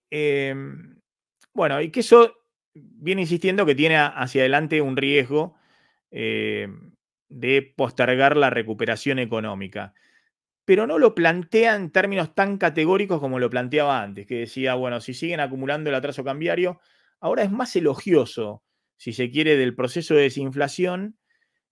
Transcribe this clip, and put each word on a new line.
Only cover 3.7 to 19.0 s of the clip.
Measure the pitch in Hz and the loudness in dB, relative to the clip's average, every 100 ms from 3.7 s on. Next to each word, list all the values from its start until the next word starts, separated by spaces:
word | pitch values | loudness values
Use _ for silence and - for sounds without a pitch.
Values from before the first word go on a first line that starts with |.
| 135 | 4
tiene | 160 156 | 2 2
a-, | 147 | 0
hacia | 143 127 131 | -4 -4 0
adelante | 131 143 156 156 | 2 2 0 0
un | 139 131 | 0 0
riesgo, | 139 143 123 151 175 - _ _ _ _ _ | 2 2 2 0 -2 -8 _ _ _ _ _
eh, | 120 113 110 107 104 101 101 - _ _ _ _ | -8 -6 -4 -4 -4 -8 -12 -20 _ _ _ _
de | 135 120 135 | -6 0 0
postergar | - - 123 - 123 127 139 147 | 0 -4 -2 0 0 4 4 4
la | 135 | 2
recuperación | 120 110 107 113 110 139 131 | 0 -4 -4 -4 -4 -2 -4
económica. | 120 113 107 98 98 104 101 _ _ _ _ _ _ _ - | -4 -6 -6 -8 -12 -12 -14 _ _ _ _ _ _ _ 2
Pero | 190 233 | 2 4
no | 311 | 4
lo | 233 | 4
plantea | 185 165 175 165 220 226 208 | 6 2 2 0 2 4 2
en | 170 | -2
términos | 190 196 196 156 | -2 0 -2 -2
tan | - 196 196 | 0 0 0
categóricos | 175 156 156 190 196 165 | -2 0 2 2 0 -2
como | 135 127 | -2 -2
lo | 123 | -2
planteaba | 127 127 147 143 131 | -2 -2 0 0 0
antes, | 101 101 98 | -4 -12 -10
que | 120 | -8
decía, | 117 135 131 127 | -8 -4 -4 -2
bueno, | 127 120 | -4 -6
si | 123 | -8
siguen | 123 165 165 | -8 -6 -4
acumulando | 135 131 135 147 151 | -6 -6 -6 -4 -4
el | 135 | -4
atraso | 143 139 | -4 -6
cambiario, | 131 143 165 170 180 170 _ _ _ _ | -8 -6 -4 -2 -2 -6 _ _ _ _
ahora | 202 247 | -4 -2
es | 202 | -2
más | 226 240 180 | -2 -4 0
elogioso, | 151 - 196 156 120 - 104 107 _ _ _ | 0 -2 2 2 2 -4 -10 -12 _ _ _
si | _ | _